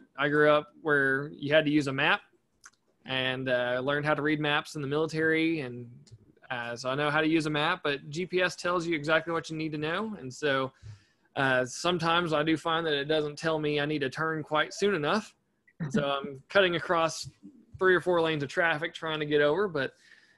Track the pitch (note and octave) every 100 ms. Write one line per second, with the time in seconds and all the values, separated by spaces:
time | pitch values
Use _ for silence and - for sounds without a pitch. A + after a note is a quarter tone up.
0 | - - D3 D3 D3+ D3+ D3+ - E3 C#3+
1 | C#3 C3+ D3 - C#3 D#3 D3 D3+ C#3 C3+
2 | D3+ G3+ - _ _ _ - _ _ _
3 | - C3 B2+ B2+ C3 B2 B2 B2+ C3 C#3+
4 | D3 D3+ D3 D3+ D3+ D3 D#3 D#3 C3+ D3
5 | D#3 D#3 D#3+ D#3+ D#3+ E3 B2+ A#2+ A#2+ C3
6 | D3 - _ _ - B2 A#2+ A#2+ B2+ C3+
7 | D3 D3+ D#3+ E3 D3+ D3+ D#3 F3+ D3+ C#3
8 | D#3 D3 F#3 F3+ F3+ - F3+ F3+ E3 D#3+
9 | D3 D#3+ D#3+ E3 D#3+ D#3+ D#3+ D3+ D3+ F3
10 | A3 G3+ C3 B2+ D3 C3+ C3 - G#2+ G#2
11 | _ _ _ - C3+ B2+ B2+ - E3+ F3
12 | E3 E3+ F3 D3+ D#3 D#3+ E3+ E3 E3 C#3+
13 | C#3+ D#3 D3+ D3 E3 D#3+ D3+ D3 C#3+ D3+
14 | C3+ - D#3+ D#3+ D3 D3+ D#3 - G3+ F#3
15 | D3+ G3+ - _ _ _ _ - D3+ B2+
16 | C#3+ C#3 C#3+ C3+ - G3 F#3 E3+ - E3+
17 | E3 - - - - - _ - F#3 F3+
18 | F3+ F3 D#3+ D#3 C#3+ - E3+ D3+ F3 -
19 | D#3+ D#3 D3+ D3 D3 D#3+ G#3 D3+ C3 -
20 | _ - _